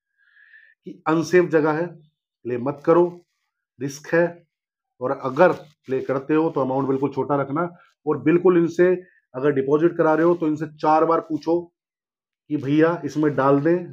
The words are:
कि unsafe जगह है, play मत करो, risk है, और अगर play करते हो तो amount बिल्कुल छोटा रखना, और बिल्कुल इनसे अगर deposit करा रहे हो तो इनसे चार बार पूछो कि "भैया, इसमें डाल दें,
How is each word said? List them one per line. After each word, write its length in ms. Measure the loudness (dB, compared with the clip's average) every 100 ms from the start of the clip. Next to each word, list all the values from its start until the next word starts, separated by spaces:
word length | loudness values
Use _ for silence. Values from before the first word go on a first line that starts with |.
| _ _ _ _ _ -20 _ _ -20
कि 180 | -10 -4
unsafe 420 | -2 2 2 2
जगह 220 | 2 0
है, 160 | -2 -6 -10 _ _ _ _
play 140 | -10 -6
मत 240 | -6 -4 2
करो, 400 | 2 2 -2 _ _ _ _ _ -12
risk 340 | -10 -10 -4
है, 340 | 0 0 -4 _ _ _ _ _ -8
और 100 | -6
अगर 400 | -6 -4 4 4
play 480 | 2 -8 _ -8 -6
करते 340 | -4 -4 -2
हो 160 | 0 0
तो 120 | -2
amount 260 | -2 -2 -2
बिल्कुल 220 | -2 -2
छोटा 260 | -4 -2 -2
रखना, 340 | -2 -4 -6 -8 _ _ -6
और 100 | -2
बिल्कुल 400 | 2 2 4 4
इनसे 360 | 2 2 2 2 -6 _ _
अगर 180 | -4 -2
deposit 460 | 0 0 2 2 2
करा 160 | 0
रहे 120 | 2 2
हो 100 | 0
तो 120 | -2
इनसे 200 | -4 -8
चार 380 | -4 0 2 2
बार 140 | 0
पूछो 540 | -2 -6 -2 -4 -4 _ _ _ _ _ _ _ -10
कि 80 | -6
"भैया, 440 | -2 2 2 0 -6
इसमें 300 | -2 -2 2
डाल 240 | 2 2
दें, 180 | 2 0 -4